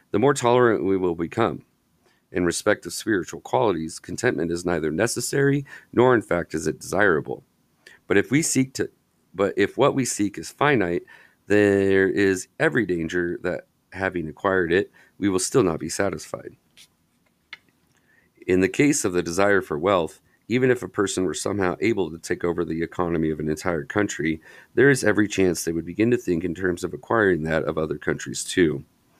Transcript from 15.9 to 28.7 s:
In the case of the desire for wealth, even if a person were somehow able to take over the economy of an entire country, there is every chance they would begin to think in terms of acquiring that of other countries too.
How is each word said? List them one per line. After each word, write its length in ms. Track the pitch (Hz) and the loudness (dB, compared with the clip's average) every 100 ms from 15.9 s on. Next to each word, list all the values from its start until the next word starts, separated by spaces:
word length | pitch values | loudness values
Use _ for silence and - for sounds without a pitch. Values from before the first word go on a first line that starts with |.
| - 98 80 - - - - _ - - _ _ _ _ _ - - _ _ _ _ _ _ _ _ - | -4 -4 -4 -10 -12 -12 -20 _ -20 -20 _ _ _ _ _ -20 -20 _ _ _ _ _ _ _ _ 0
In 140 | 92 | 2
the 80 | 92 | 2
case 360 | - 143 139 | 2 2 2
of 100 | 104 | 0
the 80 | 90 | -2
desire 400 | 85 85 101 98 | -2 0 2 2
for 160 | 90 76 | 0 -2
wealth, 420 | 92 95 78 - _ _ - | 2 2 0 -8 _ _ -4
even 220 | 123 127 | 0 2
if 120 | 123 | 0
a 60 | 92 | -2
person 360 | - 98 - | -2 -2 0
were 80 | 92 | -2
somehow 440 | 76 101 101 92 80 | -2 -4 -2 -2 0
able 300 | 113 101 80 | -2 0 -4
to 80 | 82 | -6
take 260 | - 87 | -8 -4
over 200 | 87 85 | -4 -2
the 180 | 80 80 | -4 -4
economy 480 | 82 - 87 85 78 | -4 -4 -2 0 -2
of 100 | 76 | -2
an 80 | 78 | -4
entire 360 | 78 95 82 | -4 -4 -4
country, 560 | 71 104 101 - 78 80 - - - | -2 -2 -2 -2 -4 -4 -8 -20 -6
there 160 | - 139 | 2 4
is 140 | 131 | 4
every 220 | 107 101 104 | 2 2 0
chance 380 | - 92 82 | 2 0 0
they 80 | - | -2
would 140 | 82 85 | -4 -4
begin 240 | 87 117 | 0 2
to 80 | 120 | 0
think 260 | - 85 | 0 -2
in 100 | 87 | -2
terms 300 | 82 92 87 | -4 -2 -2
of 80 | 90 | -6
acquiring 520 | - - 113 101 82 | -8 -2 2 4 2
that 200 | 78 80 | 0 -2
of 140 | 76 80 | -2 -2
other 180 | 78 76 | -4 -4
countries 480 | - 71 - 62 | -4 -4 -6 -10
too. 400 | - - 80 | -4 2 2